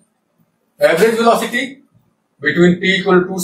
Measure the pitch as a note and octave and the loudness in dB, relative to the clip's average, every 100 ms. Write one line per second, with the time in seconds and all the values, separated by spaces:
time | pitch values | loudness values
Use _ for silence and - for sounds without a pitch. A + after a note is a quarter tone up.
0 | _ _ _ _ _ _ _ - D3+ E3+ | _ _ _ _ _ _ _ -2 0 2
1 | A3+ A3+ A3+ - - B3 C#4 - _ _ | 2 2 0 0 -2 -6 -8 -12 _ _
2 | _ _ _ _ - F3 F3 F3 F#3 F#3 | _ _ _ _ -4 2 2 2 -2 -2
3 | F#3+ F3+ F3+ F#3 | 2 0 0 -4